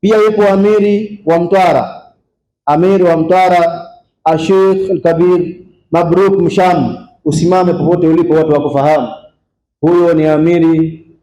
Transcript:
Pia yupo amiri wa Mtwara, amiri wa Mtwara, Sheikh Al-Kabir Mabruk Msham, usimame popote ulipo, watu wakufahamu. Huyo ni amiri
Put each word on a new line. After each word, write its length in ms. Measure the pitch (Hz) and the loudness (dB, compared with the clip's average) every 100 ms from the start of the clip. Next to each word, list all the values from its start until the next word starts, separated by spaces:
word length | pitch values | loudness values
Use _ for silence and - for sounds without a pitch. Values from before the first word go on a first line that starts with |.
Pia 160 | 196 214 | 2 2
yupo 260 | 214 214 208 | 2 2 0
amiri 720 | 196 202 214 202 202 214 - 151 | 2 2 2 2 -2 -4 -10 -2
wa 120 | 165 | -2
Mtwara, 640 | 175 196 180 139 107 - - _ _ _ _ _ - | 0 0 2 0 -4 -12 -20 _ _ _ _ _ -4
amiri 380 | 151 180 196 | 0 2 2
wa 120 | 180 165 | 2 0
Mtwara, 720 | 160 180 185 180 165 - - - _ _ 156 160 | 0 2 2 2 0 -4 -16 -20 _ _ -2 -2
Sheikh 540 | 160 190 190 190 190 | 0 2 2 0 -2
Al-Kabir 680 | 185 170 165 180 180 - - - _ _ | -2 -2 0 0 0 -2 -10 -20 _ _
Mabruk 520 | 160 170 180 196 196 | -2 0 2 2 0
Msham, 540 | 170 - 185 175 120 113 - _ | -2 0 0 0 -2 -6 -16 _
usimame 480 | 156 156 170 185 180 | -4 -2 0 0 0
popote 320 | 170 165 175 165 | -2 -2 0 0
ulipo, 260 | 160 165 | 0 0
watu 180 | 156 160 | 0 0
wakufahamu. 560 | 147 147 139 143 156 117 - - _ _ _ _ _ | 0 -2 -2 0 0 -2 -12 -20 _ _ _ _ _
Huyo 340 | 160 175 175 | 0 2 2
ni 120 | 165 156 | 2 0
amiri 800 | 151 160 175 165 160 160 - - _ | 0 0 0 0 0 -2 -6 -20 _